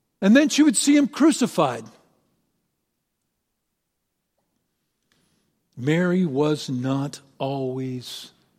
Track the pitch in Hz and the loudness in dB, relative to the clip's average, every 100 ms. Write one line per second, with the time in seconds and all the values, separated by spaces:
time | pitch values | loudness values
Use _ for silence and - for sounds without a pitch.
0 | _ - 190 240 311 - 302 214 - 294 | _ -2 4 6 4 4 2 2 2 2
1 | 277 - 302 226 214 - 147 113 113 _ | 2 2 2 2 -2 0 -2 -2 -12 _
2 | _ _ _ _ _ _ _ _ _ _ | _ _ _ _ _ _ _ _ _ _
3 | _ _ _ _ _ _ _ _ _ _ | _ _ _ _ _ _ _ _ _ _
4 | _ _ _ _ _ _ _ _ _ _ | _ _ _ _ _ _ _ _ _ _
5 | _ _ _ _ _ _ _ - 123 160 | _ _ _ _ _ _ _ -8 -2 0
6 | 180 185 180 131 151 151 - 127 127 135 | 0 0 0 0 -2 -2 -4 -6 -4 -4
7 | 143 - _ - 135 135 131 127 131 127 | -6 -10 _ -10 -6 -6 -6 -8 -8 -10
8 | 120 - - _ _ | -12 -16 -18 _ _